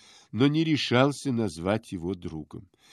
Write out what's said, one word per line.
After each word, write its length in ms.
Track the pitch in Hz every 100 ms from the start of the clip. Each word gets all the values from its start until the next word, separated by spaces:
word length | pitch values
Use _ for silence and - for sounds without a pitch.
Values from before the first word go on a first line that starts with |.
| - - _
но 160 | 104 143
не 160 | 156
решался 680 | 160 139 - 120 143 135 139
назвать 600 | 117 104 80 90 110 -
его 240 | 92 85 92
другом. 520 | 87 78 71 - - _ _